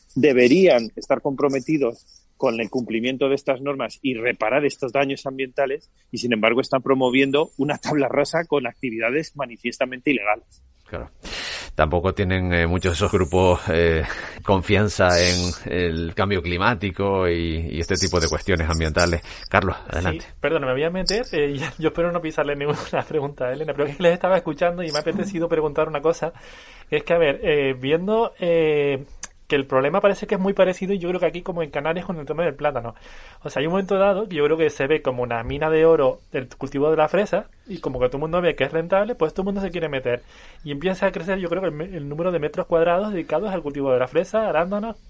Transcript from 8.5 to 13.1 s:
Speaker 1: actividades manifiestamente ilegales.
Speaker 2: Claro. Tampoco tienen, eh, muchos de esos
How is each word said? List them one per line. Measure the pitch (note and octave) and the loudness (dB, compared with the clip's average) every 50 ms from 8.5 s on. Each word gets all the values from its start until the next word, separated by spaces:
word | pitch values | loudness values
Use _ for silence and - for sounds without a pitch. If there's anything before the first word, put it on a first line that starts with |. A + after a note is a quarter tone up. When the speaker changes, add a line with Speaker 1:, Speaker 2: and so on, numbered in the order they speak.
| D3 C#3+ B2+ | -2 -2 -2
Speaker 1:
actividades | A#2+ - _ - B2+ A2 A2+ A2+ A#2 B2+ D#3 D#3 - - | -4 -6 _ -8 -6 -4 -2 -2 -2 -2 -2 -4 -6 -8
manifiestamente | C#3+ C3+ A#2+ A#2 - - A#2+ - - C3+ B2+ B2+ B2 - D3+ | -10 -10 -10 -10 -8 -8 -6 -4 -4 -4 -4 -4 -4 0 0
ilegales. | C3+ - G2+ G#2 G#2+ - - _ _ - _ _ _ _ _ | 0 0 0 -2 -2 -2 -4 _ _ -20 _ _ _ _ _
Speaker 2:
Claro. | - - F2 - - - - - - - - - - - - - - - | -12 -12 -10 -10 -12 -16 -16 -14 -12 -10 -10 -10 -10 -10 -10 -12 -4 0
Tampoco | - D#2 D2+ E2 F2+ F2+ F#2+ F#2 | 0 2 2 2 2 2 0 0
tienen, | - G2 F#2 F#2+ F#2 F#2 F2+ F2 | 0 0 0 0 0 0 2 2
eh, | E2+ E2+ | 2 2
muchos | E2 F2 F#2 F2+ F2+ E2 | 2 2 2 0 0 0
de | |
esos | D2+ G#2 F#2 | 0 0 2